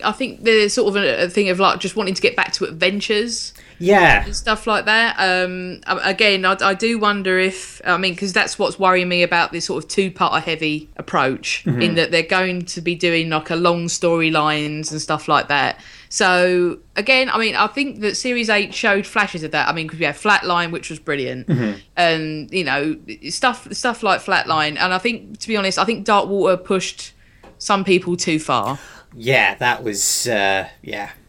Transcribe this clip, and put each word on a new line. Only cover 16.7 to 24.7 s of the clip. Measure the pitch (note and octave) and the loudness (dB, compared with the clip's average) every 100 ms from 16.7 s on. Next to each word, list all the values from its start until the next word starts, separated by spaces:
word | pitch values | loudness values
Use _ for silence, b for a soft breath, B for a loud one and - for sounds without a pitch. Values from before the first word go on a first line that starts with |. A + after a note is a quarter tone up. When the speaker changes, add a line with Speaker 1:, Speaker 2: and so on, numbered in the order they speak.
| - - - | -2 -6 -2
Speaker 1:
again, | G#3 C4 C4 | 2 2 2
I | G#3+ | 0
mean, | A3 - | 0 0
I | G#3 | 0
think | C#4 C#4 A3 | 0 -6 -4
that | G#3 E3+ | -4 -2
Series | B3+ A#3+ A3+ | -2 -2 2
eight | G#3 G3+ - | 0 0 0
showed | A3+ G3 G3 | 2 2 0
flashes | A3 G3 E3+ | -2 -2 -4
of | D#3 | -2
that. | D#3 - | 0 0
I | |
mean, | E3 D#3 | -2 -6
'cause | E3 | -4
we | D#3 | -4
had | D3 | 0
Flatline, | G#3+ G3 F3+ F3 E3+ | 2 2 2 0 0
which | E3 - | -6 -10
was | D#3 | -10
brilliant, | - C#3+ B2+ B2+ D#3 | -6 -4 -4 -6 -2
Speaker 2:
Mm-hmm. | C#3 A2 G2+ B - | 0 0 -6 B 0
Speaker 1:
and, | E3+ D#3+ D#3 D#3 C3 | 2 0 -4 -8 -6
you | F#3 D3+ | -4 -2
know, | C#3 D#3 - - G#2 C#3 | -2 -2 -6 -10 -14 -10
stuff, | - B3+ A#3 - | -2 -2 -2 -8
stuff | - B3 A3+ | -4 -4 -2
like | G#3+ F#3 | 0 0
Flatline. | - F#3 - D#3 D3+ | 2 0 2 0 0